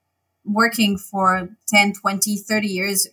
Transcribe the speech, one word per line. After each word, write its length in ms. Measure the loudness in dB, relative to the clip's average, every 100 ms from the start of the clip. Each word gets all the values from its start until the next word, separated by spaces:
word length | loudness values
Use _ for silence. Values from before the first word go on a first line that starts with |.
| _ _ _ _
working 520 | -4 2 2 2 0 0
for 520 | -4 0 2 2 -4 -10 0
ten, 240 | 2 2
twenty, 440 | 0 -4 -2 -2 -4
thirty 320 | -2 -2 0
years, 400 | -2 -2 -2 -2